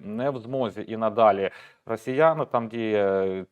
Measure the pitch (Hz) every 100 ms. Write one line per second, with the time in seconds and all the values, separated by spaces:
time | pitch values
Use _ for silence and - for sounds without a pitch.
0 | 95 110 139 131 113 135 113 98 104 110
1 | 110 104 107 98 95 - - _ - 113
2 | 127 131 160 156 135 123 113 117 110 104
3 | 98 98 95 95 90